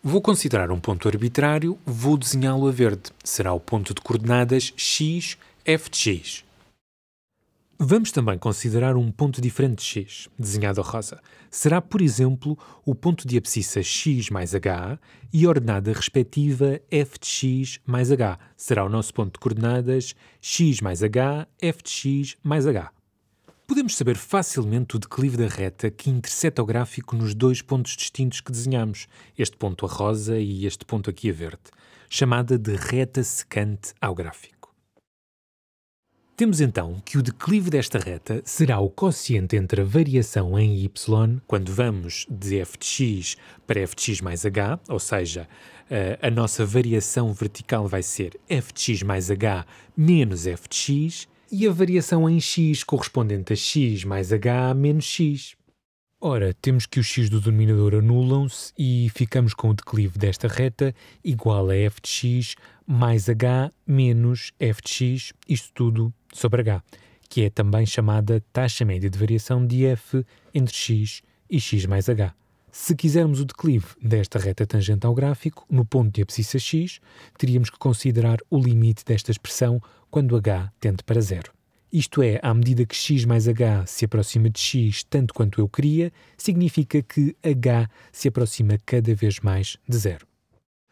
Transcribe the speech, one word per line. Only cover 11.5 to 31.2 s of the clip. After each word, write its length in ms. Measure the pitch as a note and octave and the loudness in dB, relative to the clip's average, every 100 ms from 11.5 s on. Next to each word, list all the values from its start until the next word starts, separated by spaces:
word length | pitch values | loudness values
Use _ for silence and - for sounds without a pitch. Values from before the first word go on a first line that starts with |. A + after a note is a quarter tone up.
Será, 300 | - D3+ D3+ | -2 2 2
por 220 | D3+ G#3+ | 0 2
exemplo, 560 | E3+ A2 C3 C3 D3+ D3+ - - | 2 4 0 0 -4 -8 -10 -10
o 100 | - | -4
ponto 320 | B2+ F3+ E3+ C3 | -2 0 -2 0
de 120 | A#2+ | -2
abscissa 440 | - - F#2+ - | 0 -4 -2 -4
x 460 | F#2 - - C3 G#2 | -2 -2 0 0 -2
mais 260 | G2 F2 | -6 -4
h 440 | F#2+ G2 F2 F2+ C#3+ _ - - | -2 -2 -2 -6 -10 _ -20 -4
e 140 | D#3+ E3+ | 4 4
a 20 | |
ordenada 420 | D3+ A2+ G2+ G2+ | 4 2 0 0
respectiva 880 | G#2+ - C#3 B2 - D3 C3 C#3 C#3 _ | -2 0 0 0 0 0 2 0 0 _
f 280 | D#3 C#3 - | -2 -2 -6
de 80 | - | -8
x 540 | - C3 C3 C3 - - | -4 -2 -2 -4 -8 -4
mais 240 | B2 B2+ | 0 2
h. 280 | C3+ A2 F2+ _ _ | 2 2 -2 _ _
Será 260 | - A2 | -2 0
o 60 | G2 | 2
nosso 220 | A2 G#2+ | -2 -2
ponto 180 | - G#2 | -4 -6
de 60 | - | -4
coordenadas 760 | - A2 A#2 B2 B2 C3 B2 - - _ | -4 -2 0 0 0 -2 -4 -12 -20 _
x 440 | - - E3+ B2 | -8 2 2 2
mais 200 | G#2 F2 | -2 -2
h, 460 | G#2 A2 C3+ D3 D#3+ _ | 0 2 0 -2 -8 _
f 200 | E3+ D#3+ | -4 -4
de 80 | - | -8
x 460 | - C#3 C#3 C#3 - | -6 -2 -2 -4 -6
mais 240 | D3 D3+ C3+ | -2 0 2
h. 240 | A2 E2 _ _ _ _ _ _ _ _ | 0 -4 _ _ _ _ _ _ _ _
Podemos 300 | C#4 B3+ - | -2 -2 0
saber 180 | B2 | 0
facilmente 800 | A#2+ - G3 F3+ - G#2+ A#2 B2+ | 0 0 -2 0 -2 -2 -2 -2
o 40 | A2+ | -6
declive 400 | - - C3+ A#2+ | -6 -2 -2 0
da 100 | A2+ | -2
reta 420 | F2+ F#2+ - G#2+ | -2 -6 -4 -6
que 200 | - - | -4 -2
interseta 520 | B2+ - - E3 D#3 | -2 -2 -2 -2 0
o 40 | A2 | 0
gráfico 500 | A#2 A#2+ - - A#2 | 0 -2 -8 -6 -2
nos 180 | A2 | -2
dois 280 | G#2+ B2+ B2+ | 2 2 2
pontos 340 | - C3 B2 - | -2 -4 -2 -6
distintos 460 | - - C3 - | -10 -4 -4 -4
que 100 | - | -10
desenhamos, 560 | A#2+ B2 C3 A2 G2+ - - - - | -6 -2 -2 -2 -6 -14 -20 -20 -4
este 180 | A#2 - | -4 -2
ponto 300 | G#2 F2+ F#2 | -6 -4 -8
a 20 | |
rosa 500 | - G2+ G#2+ G#2+ A2+ | -2 -2 -2 -2 -2
e 280 | G#2 G2 G2 | -2 -4 -6
este 180 | - | -6
ponto 240 | - A2+ G2+ | -6 -6 -4
aqui 220 | F#2 | -4